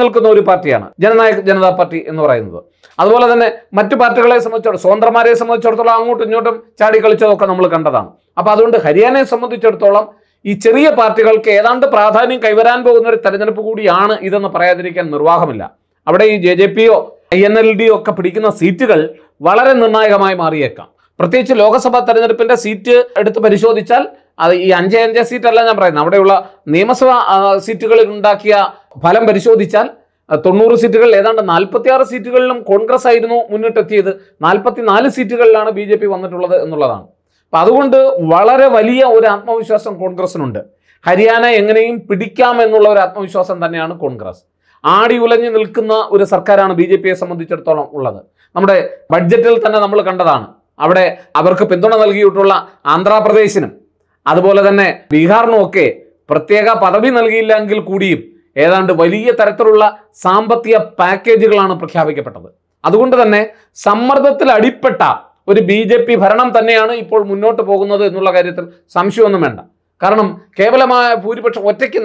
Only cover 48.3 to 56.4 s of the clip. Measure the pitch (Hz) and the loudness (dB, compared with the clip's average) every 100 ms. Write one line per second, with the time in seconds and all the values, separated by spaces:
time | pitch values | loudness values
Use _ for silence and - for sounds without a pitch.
48.3 | _ _ - 190 185 147 - - 165 170 | _ _ -2 0 2 -2 -8 -4 -2 2
49.3 | 233 233 226 214 214 202 208 190 185 170 | 2 2 2 0 0 0 0 -2 -2 0
50.3 | 135 - _ _ - 151 185 180 - - | -2 -4 _ _ -4 0 0 0 -4 -6
51.3 | 151 165 180 196 180 208 220 208 202 202 | -2 0 0 0 0 2 2 2 2 2
52.3 | 185 196 185 - _ 143 160 190 214 208 | 2 2 0 -4 _ -2 0 2 2 2
53.3 | 208 208 190 120 - _ _ _ _ - | 2 2 -2 -6 -8 _ _ _ _ -2
54.3 | 165 185 196 202 196 190 - - 151 165 | 0 2 2 2 2 0 -4 -2 0 2
55.3 | 214 233 220 180 190 135 - - _ - | 2 2 0 0 0 -2 -2 -14 _ -6
56.3 | 151 | -4